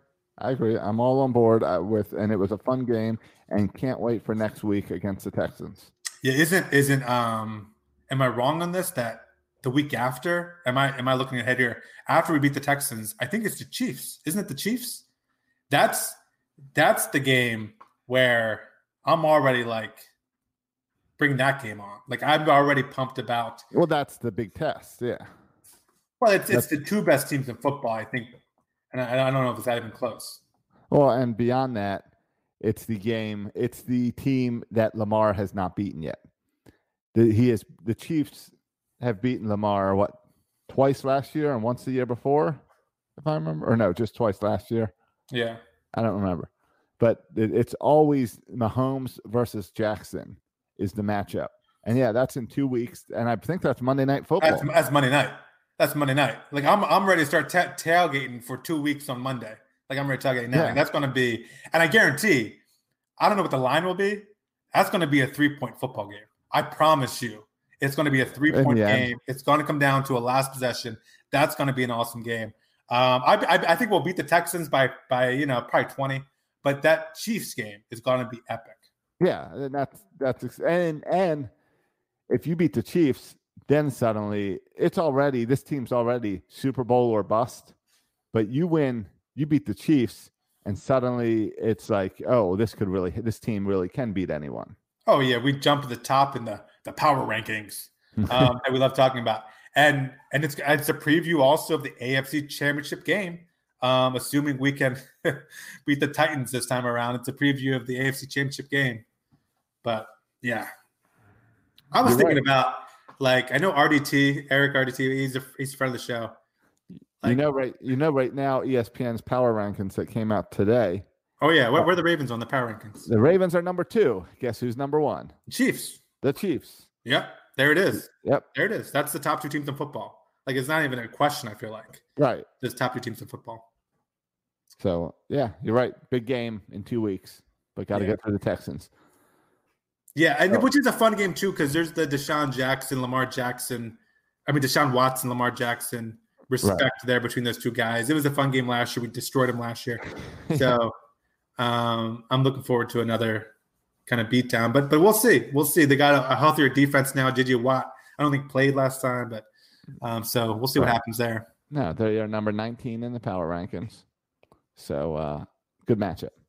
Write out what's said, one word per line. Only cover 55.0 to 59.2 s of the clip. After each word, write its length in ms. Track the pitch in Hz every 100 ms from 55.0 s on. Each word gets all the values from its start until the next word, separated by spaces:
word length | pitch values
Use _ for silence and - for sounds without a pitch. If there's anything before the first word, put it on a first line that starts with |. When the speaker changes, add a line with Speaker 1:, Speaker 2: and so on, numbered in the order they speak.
| 127
Speaker 2:
night. 200 | 143 113 - - _ _ -
That's 200 | 147 147
Monday 180 | 139
night. 220 | 139 127 - -
Like, 120 | 143
I'm, 200 | 143 202
I'm 200 | 175 175
ready 180 | 196 175
to 40 | 143
start 220 | 165 139
ta-, 260 | 180 147 -
tailgating 640 | 165 170 170 139 127 120
for 140 | - 127
two 240 | - 160
weeks 280 | 147 139 -
on 120 | 123